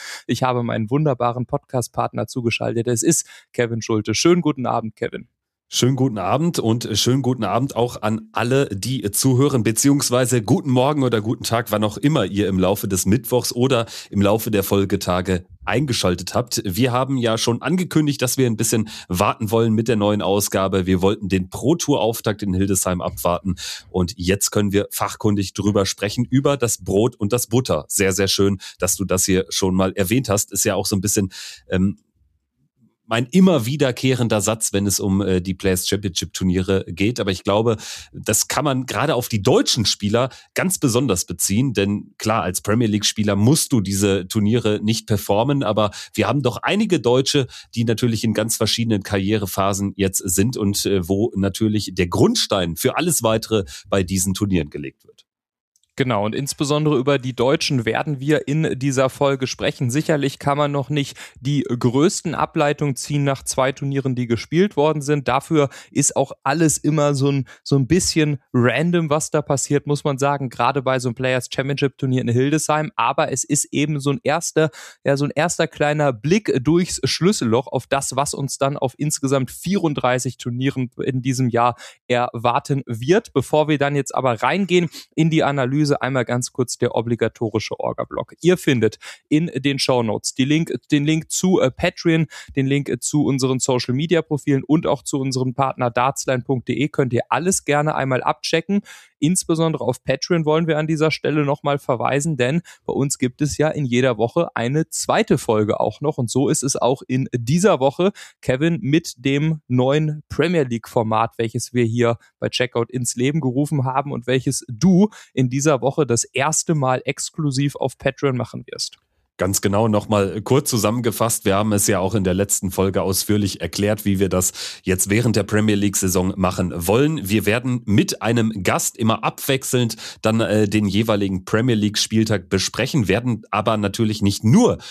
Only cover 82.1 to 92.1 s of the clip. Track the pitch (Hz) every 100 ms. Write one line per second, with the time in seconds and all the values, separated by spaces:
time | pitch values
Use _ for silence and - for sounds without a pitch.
82.1 | 123 123 117 117 127 - 139 - 110 127
83.1 | 202 - 139 - 151 151 147 143 143 135
84.1 | - 131 113 123 175 190 175 170 - -
85.1 | - 160 160 139 143 127 143 147 143 123
86.1 | 135 117 123 123 - 123 - 120 - 117
87.1 | 120 113 - 113 - - - 60 - -
88.1 | - - - 165 180 - 127 110 - -
89.1 | - - 151 170 - 139 135 - 127 113
90.1 | 107 - - 135 151 165 127 - 147 147
91.1 | 160 - - 185 185 131 - 175 - 175